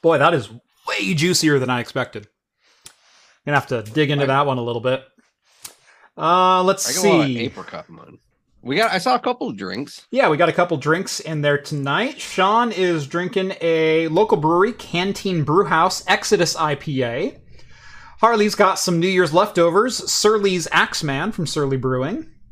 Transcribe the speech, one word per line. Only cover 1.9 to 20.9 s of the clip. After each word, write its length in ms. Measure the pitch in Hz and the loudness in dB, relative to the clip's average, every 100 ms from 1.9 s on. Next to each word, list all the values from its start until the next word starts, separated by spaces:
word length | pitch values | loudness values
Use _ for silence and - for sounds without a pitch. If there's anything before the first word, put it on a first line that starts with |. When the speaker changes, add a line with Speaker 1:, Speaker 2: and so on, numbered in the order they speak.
| 135 120 107 104 _ _ _ _ _ - _ _ _ _ _ - | -6 -6 -10 -18 _ _ _ _ _ -20 _ _ _ _ _ -2
Speaker 1:
Gonna 100 | 143 | -2
have 100 | - | 0
to 140 | 123 | -6
dig 280 | 107 117 147 | -4 -2 0
into 140 | 143 | 2
Speaker 2:
I 20 | 139 | 2
Speaker 1:
that 180 | 135 143 | 2 0
one 120 | 127 | -2
a 40 | |
little 200 | 120 117 | -4 -4
bit. 200 | 123 131 - _ _ _ _ _ - _ _ _ _ - | -2 -4 -6 _ _ _ _ _ -20 _ _ _ _ -4
Uh, 420 | 156 180 185 185 | 0 4 4 4
let's 240 | 185 190 - | 2 0 -2
Speaker 2:
I 160 | 185 | 0
got 20 | |
a 120 | 180 170 | 4 4
lot 40 | |
of 40 | 143 | 2
Speaker 1:
see. 100 | 120 | -2
Speaker 2:
apricot 500 | 107 95 92 80 - | -6 -10 -14 -16 -16
in 60 | |
mine. 240 | 80 71 - _ _ _ _ | -20 -20 -20 _ _ _ _
We 140 | 117 143 | -6 -2
got, 160 | 226 | 0
I 60 | 185 | 0
saw 160 | 247 | 0
a 40 | 240 | 0
couple 300 | - 240 254 | -2 -6 -8
of 80 | 147 | -8
drinks. 500 | 95 92 - - _ | -8 -8 -10 -14 _
Speaker 1:
Yeah, 180 | 247 226 | 0 2
we 80 | 151 | 4
got 140 | 170 | 2
a 20 | |
couple 240 | 160 175 156 | 2 0 -2
drinks 440 | 147 170 185 - | 0 -2 -2 -10
in 200 | 160 156 | -6 -2
there 160 | 147 143 | 0 0
tonight. 640 | - 151 139 151 240 294 | -2 -6 -4 -2 -4 -6
Sean 520 | - - 190 220 240 | -8 0 2 2 0
is 340 | 185 185 165 135 | 0 0 0 -2
drinking 480 | 170 180 190 190 185 | -4 -2 -4 -4 -4
a 460 | 165 160 160 160 165 | 0 2 2 2 2
local 280 | 160 214 170 | 2 2 2
brewery, 380 | 151 175 208 | 2 4 2
Canteen 720 | 233 - 175 190 202 196 175 | 0 -6 -4 -4 -4 -4 -2
Brewhouse 600 | 147 165 170 160 180 - - | 2 2 2 2 2 0 -2
Exodus 480 | 202 - 202 170 - | -2 2 2 2 0
I 180 | 156 | -2
P 280 | 143 - 131 | -2 -4 -2
A. 360 | 120 120 220 - - - - - - - - - | -2 -2 -6 -8 -20 -20 -20 -20 -20 -20 -20 0
Harley's 340 | 226 226 208 | 2 4 0
got 240 | - 190 180 | 4 2 2
some 220 | - 170 | -2 0
New 80 | 180 | 2
Year's 240 | 185 175 | 2 2
leftovers, 640 | 160 208 180 170 170 247 - - | 2 2 2 4 4 0 -4 -6
Surly's 560 | - 214 214 202 180 156 | 0 2 2 0 -2 0
Axeman 600 | 165 220 | 0 0